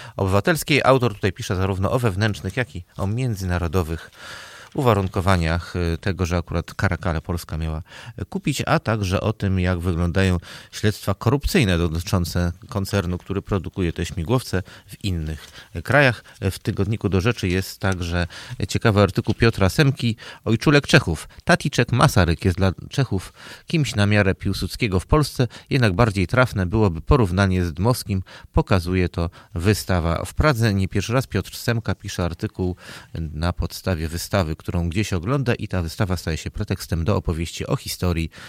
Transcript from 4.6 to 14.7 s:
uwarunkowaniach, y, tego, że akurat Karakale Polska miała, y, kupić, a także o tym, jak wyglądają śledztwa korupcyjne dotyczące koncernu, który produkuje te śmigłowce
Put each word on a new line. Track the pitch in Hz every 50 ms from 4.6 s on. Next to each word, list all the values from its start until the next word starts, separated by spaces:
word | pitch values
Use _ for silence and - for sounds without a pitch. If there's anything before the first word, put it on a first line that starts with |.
| - - -
uwarunkowaniach, | - 135 120 104 101 95 92 - 101 85 98 95 87 82 80 82 87 - - -
y, | 90 87 82 82 -
tego, | - 101 85 78 90
że | 80 90
akurat | 87 - - 85 85 - - -
Karakale | - 104 92 87 - - 90 78 80
Polska | - - 85 85 - - 80
miała, | 78 80 80 78 80 - - - - - 117 - -
y, | 104
kupić, | - - 190 - 160 135 - -
a | - 143 165
także | - 110 113 110 101 90 95 -
o | - 107 110
tym, | - 104 98 95 92
jak | 90 92 92 87
wyglądają | 82 92 82 82 87 85 78 95 95 92 90 85 - - - - - -
śledztwa | - - - 110 - - - 101 98
korupcyjne | - - 117 143 143 - - - 180 117 95 87
dotyczące | 82 85 82 80 82 - - 98 90 87 85 - 90 87 87 85 - - -
koncernu, | - 101 98 - - 101 92 90 90
który | 87 - - 95 98
produkuje | - - 110 95 78 90 - 101 90 82 -
te | - 87
śmigłowce | - - 90 80 87 123 127 - - - 110 - -